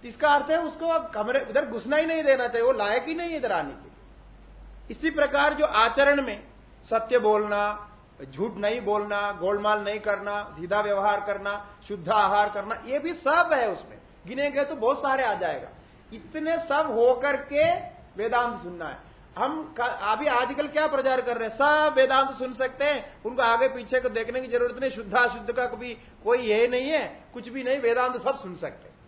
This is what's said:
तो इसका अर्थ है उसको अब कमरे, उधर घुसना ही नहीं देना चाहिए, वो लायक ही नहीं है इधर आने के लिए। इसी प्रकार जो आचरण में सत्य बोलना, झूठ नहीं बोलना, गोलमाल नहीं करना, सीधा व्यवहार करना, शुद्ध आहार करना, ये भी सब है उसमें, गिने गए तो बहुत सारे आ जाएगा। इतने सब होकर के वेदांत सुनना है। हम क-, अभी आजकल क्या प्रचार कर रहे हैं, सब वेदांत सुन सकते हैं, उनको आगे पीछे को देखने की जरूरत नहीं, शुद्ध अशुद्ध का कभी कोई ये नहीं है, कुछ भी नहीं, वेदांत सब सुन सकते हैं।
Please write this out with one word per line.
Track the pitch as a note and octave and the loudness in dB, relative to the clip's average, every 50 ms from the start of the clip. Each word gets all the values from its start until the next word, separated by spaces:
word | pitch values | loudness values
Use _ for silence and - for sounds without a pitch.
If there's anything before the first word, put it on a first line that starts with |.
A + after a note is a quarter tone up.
तो | - A#3+ | -14 -16
इसका | A3+ - D4+ D4+ | -6 0 2 4
अर्थ | C#4+ C#4+ C#4 C#4+ | 4 4 4 2
है | D#4 E4+ | 0 0
उसको | E4+ D4+ - - E4 E4 | 0 -2 -6 -6 -4 -2
अब | E4 D#4+ - - | -2 -2 -2 -4
कमरे, | - G#3 G#3 A3 B3+ C4+ - - | -6 -4 -4 0 0 -2 -2 0
उधर | G#3 C4 D#4 | 0 0 0
घुसना | A#3 A3 A3+ - A#3+ C#4+ D4+ | 0 -6 -8 -4 0 0 0
ही | D#4+ | 2
नहीं | D#4+ E4 D#4+ D#4 | 2 0 0 4
देना | C#4+ C4+ B3+ B3 A#3+ | 4 4 4 2 -2
चाहिए, | A#3 A#3 A#3 B3 | 0 2 2 2
वो | C4 | 2
लायक | A3 G#3 G3+ G#3+ B3+ B3 | 2 2 0 0 0 -2
ही | D4+ D#4+ | -2 -6
नहीं | E4 F4 E4+ | -4 -4 -4
है | E4 D4+ | -4 -4
इधर | B3 A3+ | -2 0
आने | G3 E3 D3+ C#3+ | 0 -2 -2 -4
के | C3+ - | -10 -14
लिए। | - - - - - - - - - - - - - - - - - - - - - - | -18 -20 -20 -20 -20 -20 -20 -20 -20 -20 -20 -20 -20 -20 -20 -20 -20 -20 -20 -20 -16 -16
इसी | A3+ - - D#4+ | -12 -4 -2 -2
प्रकार | D4+ D4+ D4 C#4 C#4 C#4+ C#4+ D4+ D4 | 2 2 0 2 4 2 2 2 2
जो | D4 D4+ | 2 0
आचरण | D4+ - G#3 A3+ A#3 A3+ C4+ C#4+ C#4 C#4+ C#4+ C4+ | 2 4 4 4 4 4 4 4 6 4 4 2
में | A#3+ G#3 G#3 - - - - - - - - - | -4 -6 -10 -12 -20 -20 -20 -20 -20 -20 -20 -8
सत्य | - A3+ A3+ A3+ - B3 B3 | -2 -2 -2 0 2 2 4
बोलना, | G#3+ G#3+ G#3+ G#3 G#3+ G#3+ G#3 G3+ G#3 G#3 G#3 G#3 - - - - - - - - C#3+ C3+ | 4 6 4 4 2 0 0 0 0 -2 -2 -6 -10 -18 -20 -20 -20 -20 -18 -18 -18 -16
झूठ | C3 C#3 F#3+ A#3 - | -6 -6 -6 -6 -4
नहीं | G3+ G3+ G#3 A3+ B3 | -2 -2 -2 -2 -2
बोलना, | G#3+ G3 G#3 G#3 G#3 G#3 G#3 G3+ G#3 G3+ | -2 0 0 0 0 -2 -2 -2 -2 -4
गोलमाल | G3+ - E3 F#3+ G#3 G3+ G#3 G#3+ G#3+ G#3 G3+ | -4 -4 -2 0 0 0 2 2 0 0 0
नहीं | G3 G#3 G#3+ | -4 -6 -4
करना, | G#3 G#3+ G3+ G3 G3+ G3+ G#3 G#3 G#3 - D3+ D3 | -2 -2 -2 -2 -2 -4 -6 -6 -6 -8 -12 -12
सीधा | E3+ F3 G3 G#3 | -6 -2 0 0
व्यवहार | G#3 G#3 G3+ G3 G3 G#3 G#3 G3+ | 2 2 0 2 2 2 0 0
करना, | G3+ G#3 G3+ G3 G3 G3+ G3+ G#3 - - - - - - | -2 -4 -6 -4 -4 -6 -6 -6 -8 -14 -20 -20 -12 -10
शुद्ध | G3+ G3 D#3+ D#3+ | -10 -8 -2 0
आहार | A3 G#3+ G3+ F#3 G3 G#3 G#3 G#3 | 2 4 4 4 4 4 2 2
करना, | G#3 G#3 G3 G#3 A3+ A3 - | 0 -6 -6 -6 -6 -8 -6
ये | A3+ B3+ D4 | -4 -4 -2
भी | D4 E4 F4 | -2 -4 -8
सब | - - C4+ D4+ E4+ E4+ F4 D#4+ | -2 0 2 4 4 4 4 2
है | C4+ A#3+ G#3+ | 2 2 0
उसमें, | F#3 - - - A2 - - - - - - F3 | -2 -4 -10 -16 -20 -20 -20 -20 -20 -20 -14 -10
गिने | A#3+ C4 C#4+ C#4+ | -4 -2 -2 0
गए | C4+ C#4 C#4+ | 0 0 -2
तो | C#4 D#4+ | -2 -2
बहुत | C4 A3 A#3+ C#4 - | 0 2 2 2 2
सारे | - C#4 C4 C4+ C4 | 0 0 0 2 2
आ | A3+ G3+ | 0 0
जाएगा। | F3 F3+ E3 D3 C3 A#2+ - - - - - - - - - G#3+ | 0 -2 -2 -2 -4 -8 -12 -16 -20 -20 -20 -20 -20 -20 -18 -18
इतने | A3+ - - - D#4 D4+ D#4+ E4 E4 | -16 -16 -10 -8 -6 -2 -2 -2 -2
सब | E4 - C#4 D4 D#4+ D4+ | -2 0 0 0 0 0
होकर | A3+ A3 A#3 B3 B3+ A#3+ C4 C#4+ C#4 - | 2 4 6 6 4 4 2 0 0 0
के | F#3 - - - G#3 E4 F4 F4+ - - - - - - - F#3 | -4 -2 2 2 4 4 2 0 -2 -10 -16 -18 -20 -18 -10 -6
वेदांत | G#3 A#3 A#3 A#3+ B3 A#3+ A3+ - | -4 0 2 2 0 0 -4 -6
सुनना | D#3+ F3 F3+ E3+ E3 D3+ | -10 -12 -12 -10 -10 -10
है। | C3 - - - - - - - - F3 | -12 -12 -16 -20 -20 -20 -20 -16 -6 -4
हम | A3 C4+ D#4 D#4+ D#4 - - - | -4 -2 -2 -6 -8 -10 -6 -4
क-, | B3 B3+ - - | -4 -2 -2 -4
अभी | F#3+ G#3 A3 - D4 D4 | -2 -2 -2 0 2 2
आजकल | B3+ A#3+ B3+ B3 C#4+ C#4 D4 D4 | 2 2 0 0 -2 -4 -4 -2
क्या | - D4 D#4 D#4 | 0 0 0 2
प्रचार | C4+ C4 C4 C4 C4 B3+ | 0 2 2 2 2 2
कर | B3 A#3+ A#3 A#3 | 0 -2 -2 -2
रहे | A3+ A3 | -4 -6
हैं, | A3 | 0
सब | - C#4 D4 D4+ D4+ D4+ D#4 C#4+ | 2 4 4 6 6 4 4 6
वेदांत | C4 C4 C4 C4+ C4 C4+ C4+ | 4 4 6 6 4 2 2
सुन | C4+ - B3+ B3+ B3 | -2 -6 -8 -8 -4
सकते | G#3 C4 B3+ B3+ - C#4 | -4 -4 -4 -2 0 0
हैं, | D4 D4 B3+ G3+ - - - - | 0 0 0 -4 -10 -18 -10 -10
उनको | G#3+ B3 B3 | -6 0 2
आगे | B3+ A#3 A#3 A3+ C4 C4 | 4 4 4 4 4 2
पीछे | B3+ B3 A#3 G3+ B3+ B3+ | 0 -2 -6 -2 -2 0
को | B3 B3+ | 0 0
देखने | G#3 A3+ A3+ A3+ B3 C4 | -2 -2 -4 -4 -4 -6
की | C4 B3 | -6 -2
जरूरत | A#3 B3 A#3+ B3 A#3+ B3 | -2 0 0 0 -2 -2
नहीं, | C4 C4+ | -4 -4
शुद्ध | - A3 A3+ G3 F3+ | -4 -4 -10 0 2
अशुद्ध | B3 B3 A#3 - A3+ G#3 G#3 | 2 2 2 0 -4 -8 -6
का | A#3 B3 B3 | -4 -2 -2
कभी | B3 A#3+ G#3+ A#3+ B3 A3+ - - - - - - | -4 -4 -8 -10 -10 -12 -12 -16 -20 -20 -6 0
कोई | G3+ A#3+ B3+ | 2 2 2
ये | B3 A3 G#3 A3 A#3 A#3+ | 2 2 2 4 4 2
नहीं | B3 B3 C4 C#4 | 2 0 -2 0
है, | D#4+ D4+ A#3 - - - - - - | 0 -2 -2 -4 -10 -14 -20 -16 -16
कुछ | A#3+ G#3+ A#3+ | -16 -14 -10
भी | A#3 C4+ B3+ | -10 -8 -2
नहीं, | B3+ C4+ C#4+ | -2 -2 0
वेदांत | C4 A#3 A#3 B3 B3 B3+ B3 A#3+ | 2 2 2 2 2 0 -2 -2
सब | - - - | -2 -2 -2
सुन | - - F#3+ F3+ | -2 -6 -12 -12
सकते | D3+ E3+ C#3 - - - - | -10 -10 -10 -10 -14 -20 -20
हैं। | - - - | -20 -20 -20